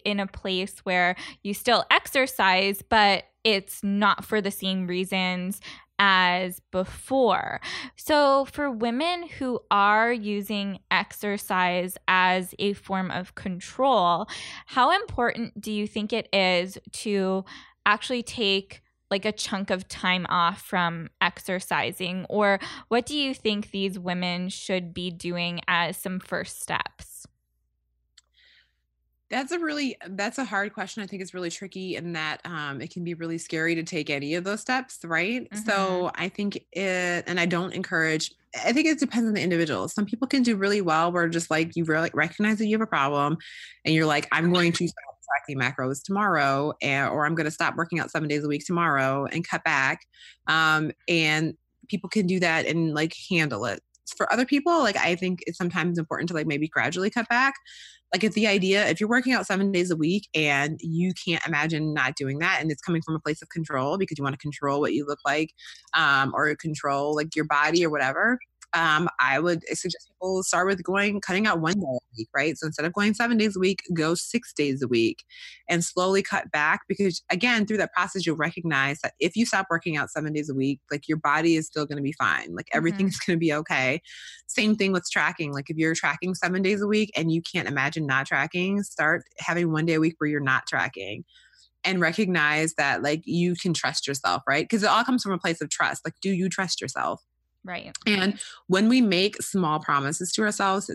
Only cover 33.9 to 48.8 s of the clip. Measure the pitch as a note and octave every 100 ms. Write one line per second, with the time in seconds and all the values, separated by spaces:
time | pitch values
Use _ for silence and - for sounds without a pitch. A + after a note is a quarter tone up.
33.9 | E3+ D3+ C#3 C#3+ F3 F#3 G#3+ - B3+ C4
34.9 | - E3+ E3 F3+ B3 - G#3 A3 G3 F#3+
35.9 | F3+ F3+ - F3+ - G3+ - _ F3 F#3+
36.9 | F3+ F3+ F3 - F3 E3+ E3+ F#3 - F#3
37.9 | E3+ D#3+ D#3 - _ _ B2 D3 B3 D#4
38.9 | D4+ C4+ A#3 A3+ G#3 D#3+ E3+ E3 G#2+ F#2+
39.9 | - G#3 A3+ C4 C#4 A#3+ G3+ G3 G#3 F3
40.9 | D#3 E3+ F3 E3+ E3 - D#3 E3 E3+ D#3+
41.9 | D#3 E3+ - D#3+ - G#3+ G#3+ G#3+ G#3+ A3
42.9 | D#3 C#3 C#3+ C#3+ D#3+ - - - - -
43.9 | D#3+ D#3 D3 - D3+ E3+ F3+ E3+ E3+ E3+
44.9 | - - - - C#3+ - C3+ B2+ C3 C3
45.9 | C#3 - G3 G#3 E3 C#3 C#3 D3 - C#3
46.9 | C#3 C3+ D3 D3 E3 D3+ - D#3+ - E3
47.9 | E3 - D#3+ D3+ D3 D3 D3 - E3+